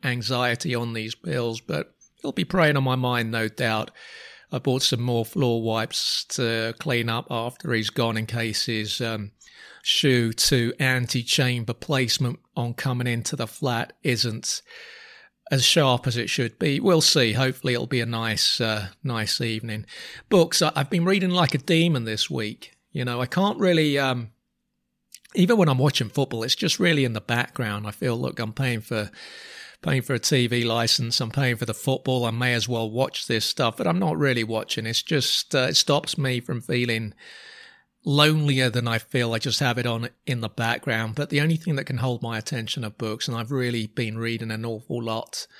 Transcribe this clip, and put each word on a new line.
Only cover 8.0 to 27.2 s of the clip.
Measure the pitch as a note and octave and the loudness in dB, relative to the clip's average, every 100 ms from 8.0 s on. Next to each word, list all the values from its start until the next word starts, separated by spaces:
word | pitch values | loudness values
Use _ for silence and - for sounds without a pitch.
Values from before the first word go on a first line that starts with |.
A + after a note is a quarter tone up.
| A#2 A2 | 0 0
in | A2 | -4
case | A#2 A2+ G#2 - | -2 -2 -2 -2
his, | A2+ G#2+ - | -2 -4 -4
um, | A#2 A2 G#2 - - - - - | -4 -4 -8 -14 -20 -20 -20 -8
shoe | - - C#3+ B2 A#2 | 0 2 4 4 2
to | A2+ - C3 A#2 - | 2 4 4 2 0
anti-chamber | C3+ B2+ A#2+ B2+ A#2 - C3 B2 A2+ | 0 2 0 -2 0 2 2 0 -4
placement | A#2 - C#3 B2 - B2+ A#2 _ - | -6 -2 0 0 0 0 -4 _ -4
on | A#2+ | -4
coming | A#2+ C3+ B2 B2 | -4 -4 -2 0
into | A#2+ A2+ B2 | -2 -4 -4
the | A#2 | -6
flat | - C3+ A#2 - - | -4 -2 -2 -4 -4
isn't | D3+ A#2 A#2+ A2 - - - - - - - - - _ - | -2 0 0 -4 -6 -6 -8 -20 -20 -20 -20 -20 -20 _ -2
as | C3+ | 2
sharp | A#2 E3+ C#3 B2 - | 4 6 4 4 0
as | A#2 | -2
it | G2+ | -2
should | - A#2 - | -2 -2 -2
be. | D#3 C#3+ | 0 2
We'll | G3 E3 | 4 6
see. | - D3+ A#2 | 6 6 4
Hopefully | A2 C3 B2+ C3+ | 4 0 0 -2
it'll | A#2+ B2 | -2 0
be | B2+ | -2
a | A#2 | -2
nice, | A#2 A2+ G#2 - - | -2 -2 0 0 2
uh, | A2+ G#2+ G2+ - | 0 0 -4 -8
nice | C#3 A#2 G#2+ - | -4 -2 -2 -2
evening. | A#2 A2 A#2 G#2+ - - - - - | -2 -4 -6 -8 -10 -14 -16 -18 2
Books, | G3 E3 - | 4 6 4
I, | D3+ - | 2 2
I've | C#3+ | 0
been | F3 F3 | 2 2
reading | G3 F3+ | 2 2
like | F3+ D#3+ | 2 2
a | C#3+ | 2
demon | - E3 E3+ C#3 | 2 4 4 2
this | A2+ G#2+ - | 0 -2 -2
week. | C3 G#2+ - - _ _ | -2 -4 -8 -18 _ _
You | - B2 | -6 -4
know, | A#2+ | -2
I | B2+ | -2
can't | - G3+ - | 0 0 2
really, | F#3+ E3 D3+ C#3 | 2 4 4 2
um, | C3+ B2 A2+ - _ _ _ _ _ _ _ - _ - | 0 -2 -6 -14 _ _ _ _ _ _ _ -20 _ 2
even | F3+ A3+ | 4 6
when | E3 | 4
I'm | B2+ | 4
watching | C3 - A2 | 2 2 -2
football, | - C3+ A2+ | -2 -2 -2
it's | A#2 - | -2 -2
just | F3+ - | 0 2
really | F3 D3+ B2+ | 2 4 2
in | |
the | A2 | -2